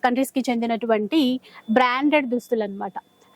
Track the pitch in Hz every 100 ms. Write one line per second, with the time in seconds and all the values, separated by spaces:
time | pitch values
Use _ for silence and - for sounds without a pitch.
0 | 254 240 269 - 247 240 233 226 233 220
1 | 208 320 254 254 - - - 220 247 247
2 | 294 302 269 247 - 233 208 196 202 -
3 | _ _ _